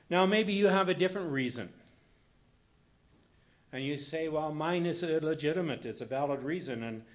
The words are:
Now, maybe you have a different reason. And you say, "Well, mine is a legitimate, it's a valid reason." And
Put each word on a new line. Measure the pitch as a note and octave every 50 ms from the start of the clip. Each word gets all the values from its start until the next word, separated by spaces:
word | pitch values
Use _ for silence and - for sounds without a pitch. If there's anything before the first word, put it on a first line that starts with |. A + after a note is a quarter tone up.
| _ -
Now, | F3 F3+ F#3+
maybe | F#3+ G#3 G#3+ G#3+ G3 G3+
you | G3 G3+ F#3+
have | F#3 G3 F#3+ F#3
a | F3+
different | D3 F3+ F#3 F#3 G3+ F3+ D#3+
reason. | C#3 C3+ B2+ A#2+ - A#2 G2 F2 - - - _ _ _ _ _ _ _ _ _ _ _ _ _ _ _ _ _ _ _ _ _ _ _ _ _ _ _ _ _ _ _ _ _ _ _ _ _
And | C#3 C3 C3+
you | C#3+ D3 C#3+
say, | C#3+ - D#3+ D#3+ D#3+ D#3
"Well, | D3+ D3+ D#3 D3+ D3+
mine | D3+ D#3 E3 F3+ F3 E3+
is | F3 E3+ E3+ F3+
a | D#3+ D#3 D#3+
legitimate, | D#3 D#3 D#3+ C3+ C#3+ D3 D#3+ F#3 F3 D3+ A#2+ G#2 -
it's | A#2 G#2+ -
a | A#2
valid | A2 C3 C3+ D3 C#3+ C#3 B2 B2
reason." | C#3+ E3+ F#3 C#3 C3+ A#2+ A2+ A2+
And | A#2 A2+ A2 - - -